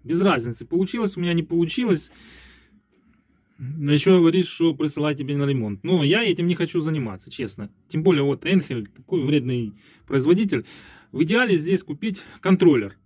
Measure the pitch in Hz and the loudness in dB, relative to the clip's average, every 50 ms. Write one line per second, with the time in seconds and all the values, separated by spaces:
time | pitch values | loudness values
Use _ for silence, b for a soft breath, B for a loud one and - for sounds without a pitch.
0 | - - 165 175 190 196 156 127 113 120 117 - 117 - 160 180 190 185 - 233 | -4 -2 -2 2 2 2 2 0 -2 -6 -8 -10 -10 -4 -2 -2 -2 -2 -2 -4
1 | 220 190 - - 175 170 170 170 160 - 170 170 170 160 - - 247 220 185 151 | -4 -4 -4 -4 -4 -2 -2 -2 -2 0 0 0 0 0 -2 -4 0 0 0 0
2 | - - b b b b b b b b b b b b b b _ _ _ _ | -2 -12 b b b b b b b b b b b b b b _ _ _ _
3 | _ _ _ _ _ _ _ _ _ _ _ _ 131 127 147 160 143 143 147 147 | _ _ _ _ _ _ _ _ _ _ _ _ -14 -12 -10 -6 0 0 0 2
4 | - 185 185 180 170 165 170 185 175 - - - 165 165 147 135 151 147 - 160 | 4 6 6 6 6 6 4 2 0 -2 -2 0 0 0 0 -2 -6 -6 -4 -2
5 | 151 151 147 139 147 135 143 143 143 139 139 131 110 107 101 98 - 165 185 180 | -2 -2 -2 -4 -6 -6 -2 -2 0 0 0 -2 -2 -6 -8 -8 -2 0 0 2
6 | 147 139 175 226 240 208 165 170 170 175 180 - 165 160 - 170 151 160 160 151 | 2 2 2 2 2 0 0 0 0 -2 0 -2 -4 -4 -4 -4 -4 -2 -4 -4
7 | 127 107 95 92 - - - - 123 101 - - 104 101 _ _ _ _ - 156 | -6 -6 -8 -12 -16 -18 -12 -10 -10 -10 -10 -12 -14 -14 _ _ _ _ -6 0
8 | 156 190 175 143 139 139 135 131 - 143 190 185 147 - 131 117 104 101 _ - | 2 4 4 4 2 0 -2 -2 -2 0 0 0 0 -2 -8 -8 -8 -10 _ -20
9 | - - 185 175 131 143 151 147 120 127 127 120 113 104 b b b b b b | -10 -6 -4 -2 0 0 0 0 0 -2 -4 -4 -6 -8 b b b b b b
10 | b - 135 135 127 151 180 196 220 196 160 117 B B B B B B B B | b -2 -2 0 4 4 4 4 2 0 -2 -4 B B B B B B B B
11 | B B - 131 156 156 220 233 254 220 190 160 151 175 196 185 - - 143 - | B B -2 -2 0 2 2 2 2 2 0 0 0 0 -2 -2 -2 -8 -12 -8
12 | 202 226 190 - B B B B - - 185 185 185 170 143 117 104 98 - _ | -6 -8 -8 -8 B B B B 2 2 2 6 6 6 6 4 0 -4 -12 _
13 | _ | _